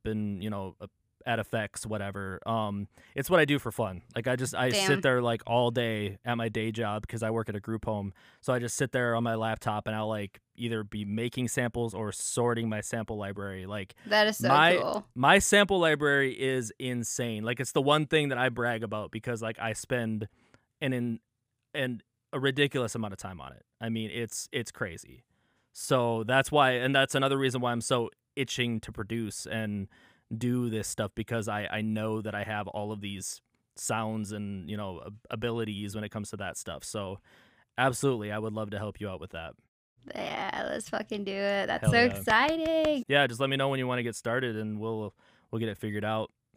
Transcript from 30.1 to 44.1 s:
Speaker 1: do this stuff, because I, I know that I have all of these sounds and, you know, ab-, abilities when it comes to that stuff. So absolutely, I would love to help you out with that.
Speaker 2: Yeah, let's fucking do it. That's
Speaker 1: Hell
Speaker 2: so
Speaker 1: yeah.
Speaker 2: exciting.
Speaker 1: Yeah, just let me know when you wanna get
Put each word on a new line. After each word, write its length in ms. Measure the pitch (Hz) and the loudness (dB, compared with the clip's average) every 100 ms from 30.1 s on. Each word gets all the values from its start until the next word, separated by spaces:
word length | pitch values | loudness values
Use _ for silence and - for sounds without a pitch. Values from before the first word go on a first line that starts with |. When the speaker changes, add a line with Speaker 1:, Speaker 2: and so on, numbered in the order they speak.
| _ - 117 | _ -10 -4
Speaker 1:
do 340 | 123 123 120 | 0 0 0
this 180 | 110 101 | -2 -4
stuff, 240 | - 104 - | -2 -4 -4
because 320 | 110 117 107 | -4 -2 -2
I, 180 | 107 101 | -2 -2
I 140 | 107 | -2
know 400 | 110 110 110 110 | 0 0 0 -2
that 140 | 107 104 | -2 -4
I 80 | |
have 240 | 101 107 95 | -4 -4 -4
all 240 | - 104 | -6 -6
of 80 | 107 | -6
these 420 | 101 98 - - _ _ _ - | -8 -8 -10 -12 _ _ _ -8
sounds 540 | - 110 110 110 101 | -4 -2 -2 -2 -4
and, 360 | 107 101 98 80 | -6 -8 -8 -8
you 60 | 104 | -6
know, 260 | 101 87 85 | -6 -8 -12
ab-, 140 | 104 - | -14 -10
abilities 640 | 113 120 117 110 101 104 104 | -4 -2 -2 -4 -6 -6 -6
when 80 | |
it 60 | 107 | -6
comes 220 | 107 104 | -6 -8
to 60 | 101 | -8
that 200 | 95 - | -8 -8
stuff. 260 | - 78 | -8 -10
So 360 | - 110 98 98 _ - - _ _ - | -8 -8 -6 -8 _ -20 -20 _ _ 0
absolutely, 540 | 131 123 139 123 104 | 2 2 2 0 -2
I 80 | 104 | -4
would 140 | 110 | -4
love 180 | 107 104 | -4 -4
to 60 | 101 | -4
help 220 | 107 - | -6 -6
you 80 | 104 | -8
out 100 | 92 | -8
with 120 | 78 | -10
that. 220 | 82 80 - _ _ _ _ - | -12 -12 -14 _ _ _ _ -14
Speaker 2:
Yeah, 540 | - - - 196 - - | -10 -6 -6 -6 -6 -4
let's 200 | - - | -6 -4
fucking 340 | 226 214 214 196 | -6 -4 -6 -4
do 60 | |
it. 360 | 196 202 202 190 | -2 0 0 0
That's 140 | - | 0
Speaker 1:
Hell 80 | - | 4
Speaker 2:
so 120 | 233 240 | 6 6
Speaker 1:
yeah. 120 | 196 | 4
Speaker 2:
exciting. 880 | 190 220 285 330 320 320 311 294 - | 2 4 4 2 2 2 2 2 4
Speaker 1:
Yeah, 200 | 139 135 | 4 4
just 120 | 117 | 2
let 100 | 135 | 0
me 60 | 135 | 2
know 120 | 135 | 2
when 100 | 135 | 2
you 80 | 127 | 0
wanna 160 | 123 | 0
get 120 | 120 | -2